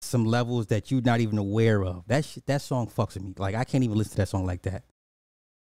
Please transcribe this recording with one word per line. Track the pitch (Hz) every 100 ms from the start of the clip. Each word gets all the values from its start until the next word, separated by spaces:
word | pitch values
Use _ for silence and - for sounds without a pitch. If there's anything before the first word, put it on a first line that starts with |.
some | - 123 110
levels | 120 120 120 107
that | 107 -
you're | 131
not | 120 117
even | 113 107
aware | 98 107 113 107
of. | 92 90 85
That | 131 151
shit, | - -
that | 139
song | - 131 117
fucks | - 104
with | 101
me. | 98 92
Like, | 98 107
I |
can't | 131 135 123
even | 104
listen | 107
to | -
that | 95
song | 98 92
like | 90
that. | - 95 - _ _ _ _ _ _ _